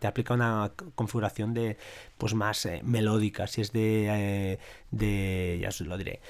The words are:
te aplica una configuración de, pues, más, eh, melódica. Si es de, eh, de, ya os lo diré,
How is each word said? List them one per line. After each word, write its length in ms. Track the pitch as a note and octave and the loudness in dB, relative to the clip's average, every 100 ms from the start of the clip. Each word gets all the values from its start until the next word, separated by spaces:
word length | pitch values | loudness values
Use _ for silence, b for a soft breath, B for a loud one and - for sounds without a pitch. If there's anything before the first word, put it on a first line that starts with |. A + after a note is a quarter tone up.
te 80 | G#2 | -2
aplica 260 | A2+ A2+ | -2 0
una 380 | B2 A#2 A2 G#2 - - - | 2 4 2 0 -4 -12 -4
configuración 580 | A2+ A#2+ G#2+ - A2 | -2 0 -2 0 -2
de, 220 | A#2 A2+ G#2 B B B - | 0 0 -2 B B B -6
pues, 160 | A2 | -2
más, 320 | G#2+ G#2 G#2 G#2 | 2 2 0 -2
eh, 140 | E2+ | -4
melódica. 640 | C3 A#2 G#2+ G#2+ G#2+ - G2+ | 0 2 4 4 2 0 -4
Si 140 | - | -2
es 120 | G#2 | -2
de, 340 | A2+ A2 A2 G#2 | 2 4 4 2
eh, 480 | G#2 G2+ G2+ F#2+ F#2+ B B - | 2 0 0 -2 -4 B B -8
de, 680 | A2 G#2+ G2+ F#2+ F#2 F2+ F2 | -2 2 2 0 0 0 -2
ya 60 | F#2+ | -2
os 120 | - | -4
lo 140 | D#2+ F#2 | -6 -4
diré, 240 | - F2 B | -6 -8 B